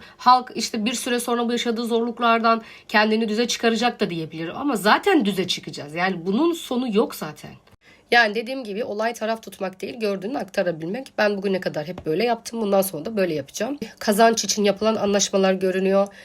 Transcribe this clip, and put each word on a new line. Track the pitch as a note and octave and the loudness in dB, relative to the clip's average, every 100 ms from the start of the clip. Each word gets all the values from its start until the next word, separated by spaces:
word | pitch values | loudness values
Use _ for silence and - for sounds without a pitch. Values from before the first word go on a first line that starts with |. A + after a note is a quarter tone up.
| - - | -8 0
halk | B3 B3+ B3 - | 6 6 4 -6
işte | - A#3 G#3+ | -4 -2 -2
bir | |
süre | A#3+ B3+ A#3+ | -2 -2 -2
sonra | A#3+ A#3+ A#3+ | 0 0 0
bu | |
yaşadığı | A#3+ A#3+ A3+ A#3 | 0 0 -2 0
zorluklardan | A3+ A#3 A3+ A#3+ A3+ A3+ A3+ - - - | 0 0 0 2 4 4 2 -2 -18 0
kendini | G#3+ G#3+ A3 A3 | 2 4 2 2
düze | G#3+ A#3 | 0 0
çıkaracak | - A3+ A3+ A#3+ A3+ | 0 0 2 0 0
da | F#3+ | -2
diyebilirim. | E3 D#3+ D#3+ E3 - | -2 -6 -8 -8 -4
Ama | C#4+ G#3+ | -2 0
zaten | G3 C4 G4+ E4+ G3+ | 2 2 2 2 2
düze | F#3 F3+ | 0 -2
çıkacağız. | - E3 D#3 D3 E3 | -6 -8 -12 -10 -4
Yani | F#3 G3 F3 | -4 -2 -2
bunun | G#3+ E4+ | 0 0
sonu | E4 - B3 B3+ G3+ | -2 -4 -4 0 0
yok | D4 - | 0 -4
zaten. | D#3 D3 - - _ _ _ _ _ | -12 -12 -18 -20 _ _ _ _ _
Yani | A#3+ A3 G#3+ | 4 4 0
dediğim | A#3+ C4+ | -6 -8
gibi | G#3+ G3 | -8 -6
olay | - G#3 A3+ | -6 -4 -4
taraf | A3+ G#3+ A3 | -2 -4 -4
tutmak | - - F#3+ F#3+ | -8 -8 -8 -8
değil, | A3 B3+ | -10 -4
gördüğünü | G#3+ F#3+ G3 C#4 | -4 -4 -4 -6
aktarabilmek. | G3 - F3 D#3+ E3 A#3+ C4+ - | -4 -2 -2 -2 -6 -8 -6 0
Ben | G#3 G3+ | 0 2
bugüne | G3 F#3+ | 0 -2
kadar | F#3 E3+ D3+ | -2 -6 -6
hep | F3+ D#3+ | -6 -2
böyle | E3 | 0
yaptım. | A#3+ A3+ - A#3 | 0 -2 -4 -4
Bundan | G3+ G3 | 2 2
sonra | G3 F#3+ A#3 | 2 -4 -4
da | G#3+ | -2
böyle | F#3 | 0
yapacağım. | D3+ C#3 - A3+ C#4+ A3+ - | -2 -6 -6 -6 -6 -10 -4
Kazanç | - G#3 A3+ A3+ | 0 6 6 4
için | G3+ G#3+ | 0 0
yapılan | G3+ G3 G#3+ G#3 | 0 2 0 0
anlaşmalar | G3+ G3+ - G3 F#3+ | 2 2 2 2 2
görünüyor. | F#3+ F#3+ F#3 F#3+ G3 G3+ - | 2 0 2 2 2 2 -4